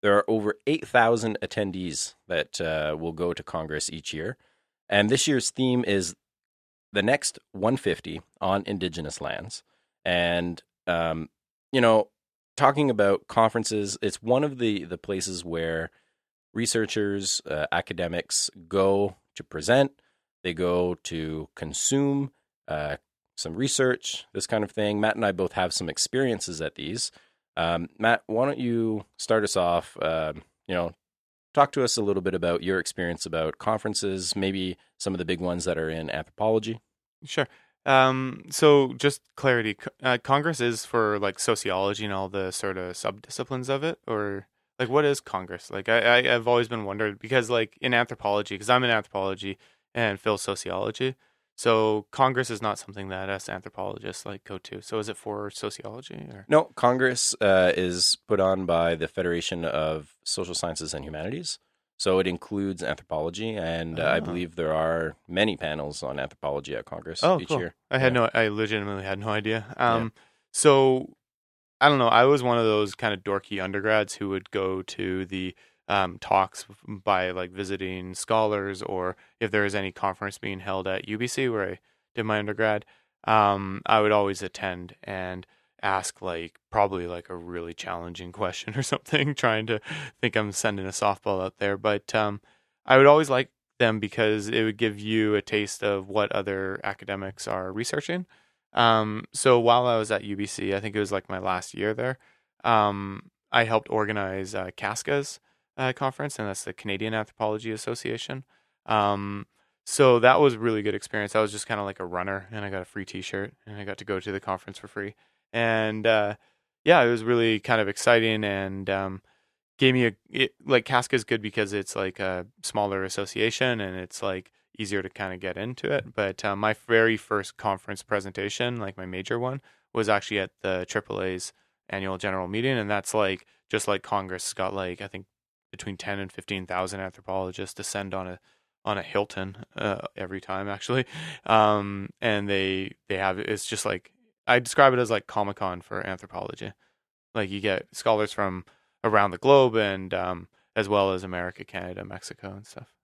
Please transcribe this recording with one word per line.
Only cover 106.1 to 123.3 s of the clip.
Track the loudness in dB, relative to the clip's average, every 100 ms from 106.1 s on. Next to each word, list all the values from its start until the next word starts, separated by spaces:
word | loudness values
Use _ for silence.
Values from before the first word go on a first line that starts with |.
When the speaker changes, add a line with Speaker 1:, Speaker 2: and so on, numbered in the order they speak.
| -4 -8 -6
Speaker 2:
and | -8
that's | -8
the | -10
Canadian | -10 -6 -4 -2
Anthropology | -4 -6 _ -4 -2 -6
Association. | -8 -6 -8 -6 -8 -8 -10 -12 _ _ _ 0
Um, | 2 2 0 -4 -8 -12 _ _ _
so | -8 6 8 10
that | 8 8
was | 6
a | 4
really | 0 0
good | 0
experience. | -2 -4 -4 0 2
I |
was | 2
just | 0 -4
kinda | -4
like | -4 -6
a | -6
runner, | -4 -4 -6 -8
and | -10
I | -6
got | -6
a | -8
free | -10
T-shirt, | -10 -10 -8 -6 -8 _ -18
and | -12
I |
got | -10 -10
to | -6
go | -6
to | -4
the | -8
conference | -4 -6 -6 -18
for | -14
free. | -10 -10 -12 _ _ _
And, | -2 0 2 0 0 4
uh, | 4 2 -4 _ _ _ _
yeah, | 6 8
it | 8
was | 4
really | 2 4 4 2
kind | 2 2
of | 2
exciting, | 0 6 6 6 2
and, | 0 -2 -4 -6 -2
um, | -2 -2 -8 _ _ _ _ _ _
gave | 4
me | 6 2
a, | 0 _
it, | -2 -2 _
like, | 2 2 4
casca | 0 2
is | -2
good | 0 -2
because | -2 -2 -2
it's, | -2 -4
like, | -4 -4 -2
a | -4 -4 -8 _
smaller | -6 -2 0 -2
association, | -4 -4 -6